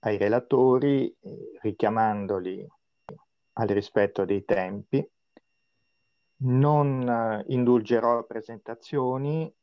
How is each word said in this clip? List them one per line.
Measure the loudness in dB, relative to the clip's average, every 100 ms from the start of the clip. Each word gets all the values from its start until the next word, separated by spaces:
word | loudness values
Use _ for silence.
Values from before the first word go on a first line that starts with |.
ai | -2 0
relatori, | 2 0 2 4 6 4 4 2 0 -6
eh, | -18 -16 -16 -8
richiamandoli | -6 0 0 2 0 0 -2 -4 -4 -10 -14 _ _ _ -20 -20 _ _ _
al | -6 -2
rispetto | -2 0 0 0 0
dei | -2 -2
tempi. | -2 -2 -2 -8 -4 -4 -4 _ _ -20 _ _ _ _ _ _ _ _ _ _
Non, | 0 2 4 4 2 0 -2
eh, | -2 -2 -4 -4
indulgerò | 0 4 4 4 0 2 0
a |
presentazioni | -2 -12 -12 -16 -14 -16 -8 -4 -2 -2 -4 -4 -6 _